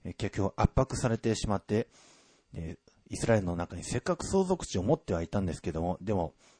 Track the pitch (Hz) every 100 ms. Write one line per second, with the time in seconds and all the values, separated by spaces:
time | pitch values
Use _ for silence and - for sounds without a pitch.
0 | 87 - 104 - 98 - 113 - 131 -
1 | 127 113 113 110 110 98 - 104 - -
2 | - - _ _ _ - 80 - _ _
3 | - 101 - 110 90 85 87 87 - 123
4 | - 175 - 190 185 185 - 98 98 156
5 | - 87 85 104 92 76 95 80 87 90
6 | 92 98 80 _ - _